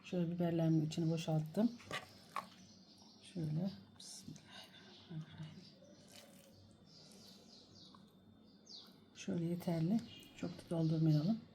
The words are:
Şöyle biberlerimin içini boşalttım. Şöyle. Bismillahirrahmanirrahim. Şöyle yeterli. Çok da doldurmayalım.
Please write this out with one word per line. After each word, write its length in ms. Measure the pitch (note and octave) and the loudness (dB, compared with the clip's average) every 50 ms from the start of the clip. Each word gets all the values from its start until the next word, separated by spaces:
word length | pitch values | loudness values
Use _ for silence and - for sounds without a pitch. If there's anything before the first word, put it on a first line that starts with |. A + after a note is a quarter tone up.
| - | -8
Şöyle 260 | - F#3 F3+ E3+ E3 | -4 -2 0 0 0
biberlerimin 560 | F3 F3 F3 E3+ E3+ E3 D#3+ D#3+ D#3+ D#3+ D3+ | 0 0 0 2 2 4 4 6 6 4 4
içini 240 | D#3 - F3 E3 D#3+ | 2 0 0 2 2
boşalttım. 600 | E3 D#3+ - - D#3+ D#3 D#3 - - F#3+ A3+ A#3+ - - - - - - - - - - - - - - - - - - - - - - - - - - - - - - - - - | 0 0 0 0 0 0 0 0 0 2 2 2 0 -2 -10 -8 -8 -8 -8 -12 -20 -20 -20 -8 -8 -8 -8 -8 -20 -20 -20 -20 -20 -20 -20 -20 -20 -20 -20 -20 -20 -20 -20 -12 -8
Şöyle. 360 | F3+ D#3+ D3+ D3+ D#3+ F#3+ G3 - - - - - - | -6 -4 -2 -2 -2 -2 -2 -4 -8 -18 -20 -20 -20
Bismillahirrahmanirrahim. 1600 | - - - - - - - - - - - - - - - - - - - - - - E3+ D#3 - - - - D#3 - - F#3+ - - - - - - - - - - - - - - - - - - - - G2 - - - - - - - - - - - - - - - - - - - - - - - - - - - - - - - - - - - - - - - - - - - - - - - - - - | -18 -16 -16 -16 -16 -16 -18 -18 -18 -20 -20 -20 -20 -20 -20 -20 -20 -20 -20 -20 -18 -12 -12 -12 -12 -12 -14 -14 -14 -14 -14 -18 -20 -20 -20 -20 -20 -20 -20 -20 -20 -20 -20 -20 -20 -20 -20 -20 -20 -20 -20 -20 -20 -20 -20 -20 -20 -20 -20 -20 -20 -20 -20 -20 -20 -20 -20 -20 -20 -20 -20 -20 -20 -20 -20 -20 -20 -20 -20 -20 -20 -20 -20 -20 -20 -20 -20 -20 -20 -20 -20 -20 -20 -18 -18 -18 -16 -18 -20 -20 -20 -20 -18
Şöyle 280 | - - G3 F#3+ F3 E3 | -10 -4 -2 0 0 0
yeterli. 560 | E3+ F3 F3 - F3+ E3 E3 D#3+ E3+ G#3+ A3+ - - - - - - - | 0 -2 -2 0 0 2 2 2 4 2 2 0 -4 -14 -18 -18 -20 -12
Çok 140 | - - E3+ | -8 -8 -8
da 120 | - - - - | -8 -10 -6 -4
doldurmayalım. 720 | F3 E3 E3 D#3+ E3 D#3+ D#3+ D#3+ D3+ D3 D3 F#3+ A3+ A3 - - | 0 2 4 4 4 6 6 6 6 6 6 4 0 0 -2 -14